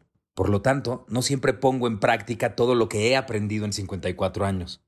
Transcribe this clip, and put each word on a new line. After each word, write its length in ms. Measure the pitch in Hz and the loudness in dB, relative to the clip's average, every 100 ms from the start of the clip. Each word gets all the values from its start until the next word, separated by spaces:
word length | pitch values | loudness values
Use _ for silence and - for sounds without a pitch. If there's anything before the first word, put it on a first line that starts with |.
| _ _ _ | _ _ _
Por 140 | - 95 | -2 2
lo 140 | 101 | 2
tanto, 440 | 131 139 120 127 - | 2 0 -2 -6 -4
no 120 | 117 | -2
siempre 320 | 127 139 131 | 0 0 0
pongo 340 | 127 135 131 120 | 2 2 2 0
en 120 | 107 | 2
práctica 560 | 123 113 101 113 120 104 | 2 2 -2 -4 -2 2
todo 200 | 120 123 | 2 4
lo 120 | 110 | 2
que 220 | 107 110 | 2 2
he 80 | 131 | 2
aprendido 480 | 131 110 104 107 104 | 0 -4 -2 -2 -4
en 80 | |
cincuenta 340 | 101 95 95 85 | -4 -6 -6 -6
y 60 | |
cuatro 320 | 90 95 98 98 | -2 -2 0 -2
años. 360 | 95 90 - | -2 -6 -12